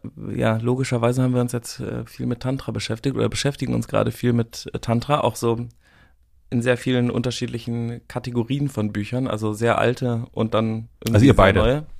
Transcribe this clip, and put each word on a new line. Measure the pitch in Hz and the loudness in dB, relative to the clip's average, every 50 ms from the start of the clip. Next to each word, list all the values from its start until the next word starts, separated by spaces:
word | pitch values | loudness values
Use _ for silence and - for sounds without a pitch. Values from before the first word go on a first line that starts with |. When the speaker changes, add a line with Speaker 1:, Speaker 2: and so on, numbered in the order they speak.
| - 110 - 110 107 - - | -12 -14 -14 -12 -10 -8 -4
Speaker 1:
ja, | - 120 113 110 | 0 0 0 0
logischerweise | 113 117 120 127 131 131 - 127 117 113 120 123 131 | 0 0 0 0 0 0 0 0 2 2 2 2 2
haben | 127 127 123 | 2 2 2
wir | 123 | 2
uns | 123 120 | 0 0
jetzt, | - 120 117 - - - | -2 -6 -6 -8 -10 -8
äh, | 120 104 110 120 117 | -8 -6 -6 -6 -8
viel | - - - 123 | -10 -8 -6 -4
mit | 123 120 - | -4 -4 -4
Tantra | - 127 135 135 - - | -4 -4 -4 -4 -4 -6
beschäftigt | 113 110 - - 110 117 - 143 131 | -6 -6 -4 -6 -6 -4 -4 -2 0
oder | - 113 113 | 0 0 0
beschäftigen | - - - 143 139 - 135 123 123 | 0 -2 -2 -2 -2 -4 -4 -2 -2
uns | 117 117 - | -2 -2 -2
gerade | - 107 107 117 | 0 0 0 -2
viel | 117 - - 123 | -2 -2 0 2
mit, | 120 117 113 117 - - - - | 2 2 0 -2 -6 -16 -12 -8
äh, | - - | -8 -6
Tantra, | - - 117 120 117 - 147 147 | -2 0 0 0 0 0 2 2
auch | - 113 113 | 2 0 0
so | - 120 117 117 117 120 117 - _ _ _ _ - - _ _ _ _ _ _ _ _ - | 0 0 0 0 -2 -4 -10 -14 _ _ _ _ -20 -20 _ _ _ _ _ _ _ _ -4
in | - 120 | -2 0
sehr | 117 127 123 | 2 2 0
vielen | 120 - 131 127 123 120 120 | 0 0 0 2 2 2 2
unterschiedlichen | - 120 117 123 120 - 123 117 120 117 - 117 117 117 117 117 120 120 - | 0 -2 -2 -2 -4 -4 -6 -6 -6 -8 -6 -6 -6 -4 -4 -6 -8 -10 -12
Kategorien | - - 120 - 123 120 120 113 - 131 143 143 139 | -10 -8 -8 -6 -4 -2 -2 0 0 0 0 -2 -2
von | - 110 107 104 | -2 -2 -2 -2
Büchern, | 104 104 104 - 120 127 135 | -2 -4 -4 -2 -2 -2 -2
also | 123 - 104 110 107 | -2 -2 -2 -2 -2
sehr | 107 104 117 117 113 - | -2 0 2 2 4 4
alte | - 117 127 - 131 123 117 113 117 - | 4 2 2 0 -2 -2 -2 -2 -4 -6
und | - - 110 110 - | -4 -2 -2 0 2
dann | 107 113 110 110 113 113 - _ - | 0 0 0 -2 -4 -8 -12 _ -8
irgendwie | - 113 113 | -2 2 6
Speaker 2:
Also | 101 120 | 8 8
ihr | 139 | 8
Speaker 1:
sehr | 113 | 8
Speaker 2:
beide? | - 95 95 95 92 | 8 8 6 6 6
Speaker 1:
neue. | 107 117 131 151 156 - - | 4 4 2 0 -2 -8 -2